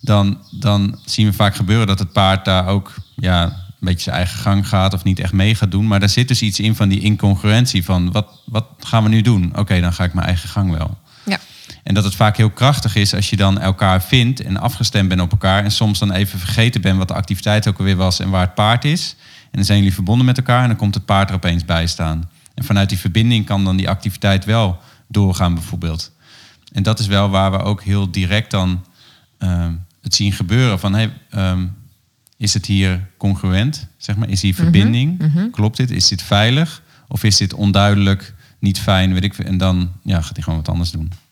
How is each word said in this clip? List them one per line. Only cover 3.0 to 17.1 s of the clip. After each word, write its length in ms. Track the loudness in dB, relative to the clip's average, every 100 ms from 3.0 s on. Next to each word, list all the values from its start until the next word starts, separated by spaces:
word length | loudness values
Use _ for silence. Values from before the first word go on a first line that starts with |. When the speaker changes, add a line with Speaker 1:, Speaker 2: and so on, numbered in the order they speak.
| -18 -6
Speaker 1:
ja, 260 | 0 2
een 80 | 0 -4 -14 -8
beetje 240 | -2 -2
zijn 140 | -2 -4
eigen 220 | -4 -2
gang 300 | 0 0 0
gaat 260 | 0 0
of 100 | 0
niet 140 | -2 0
echt 120 | 0
mee 220 | 2 2
gaat 160 | 2 0
doen. 160 | 0 2
Maar 140 | 2
daar 80 | 2
zit 200 | 0 0
dus 140 | 0
iets 180 | -2 -2
in 140 | -2
van 140 | 0 2
die 120 | 2
incongruentie 840 | 0 2 2 2 2 2 2 -2
van, 280 | -2 0 0
wat, 300 | -2 -6 -12
wat 220 | -8 -8 -8 -14
gaan 240 | -2 0
we 60 | 4
nu 120 | 4
doen? 380 | 4 2 2 -2
Oké, 220 | 0 0
dan 120 | 0
ga 120 | 0
ik 100 | -2
mijn 120 | 0 -2
eigen 220 | -2 -2
gang 220 | -2 0 0
wel. 220 | -2 -6 _ -14
Speaker 2:
Ja. 140 | -6 -6 -6 -20 -20 -18
Speaker 1:
En 120 | -2
dat 100 | 0
het 100 | 0
vaak 220 | 2 0 4
heel 140 | 0
krachtig 440 | 2 0 2 -2
is 200 | 0 0
als 160 | 0 -2
je 60 | 0
dan 220 | 2 2
elkaar 420 | 0 0 2 2
vindt 380 | 2 2 2 -2
en 160 | -4 -4
afgestemd 520 | -4 -4 -2 0 0
bent 120 | 2
op 100 | 0
elkaar. 340 | 0 2 2
En 60 | 0
soms 280 | 0 0 0
dan 140 | -2
even 260 | 0 -2 -4
vergeten 420 | -4 0 0 2
bent 180 | 0 0
wat 100 |
de 60 | 0